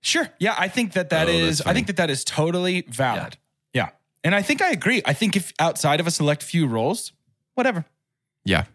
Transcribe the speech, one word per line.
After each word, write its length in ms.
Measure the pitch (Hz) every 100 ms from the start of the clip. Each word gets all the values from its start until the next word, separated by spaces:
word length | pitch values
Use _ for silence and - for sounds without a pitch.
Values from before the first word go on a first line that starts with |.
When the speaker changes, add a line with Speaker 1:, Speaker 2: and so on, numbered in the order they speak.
Speaker 1:
Sure. 280 | - 330 311 _
Yeah, 160 | 190 220
I 100 | 190
think 240 | 254 226
that 160 | 185 170
that 180 | 165 160
Speaker 2:
Oh, 40 |
that's 120 | 170
Speaker 1:
is, 180 | 165 156
I 40 | -
Speaker 2:
funny. 100 | 185
Speaker 1:
think 120 | 208
that 100 | 190
that 120 | 165
is 140 | 135
totally 580 | - - 156 175 180 180 -
valid. 500 | 117 131 104 80 - _ _ _
Yeah. 160 | 127 101 _ _ _
And 100 | 156 202
I 60 |
think 200 | 196 294
I 80 | 370
agree. 300 | 226 185 247 -
I 80 |
think 220 | 143 220 196
if 160 | 175 -
outside 400 | 165 - 151 151
of 80 | 170
a 40 |
select 320 | 165 147 147
few 240 | - 170 147
roles, 440 | 113 120 226 - _ _ _ _ -
whatever. 280 | 254 196 156 _ _ _ _ _ -
Speaker 2:
Yeah. 200 | 85 -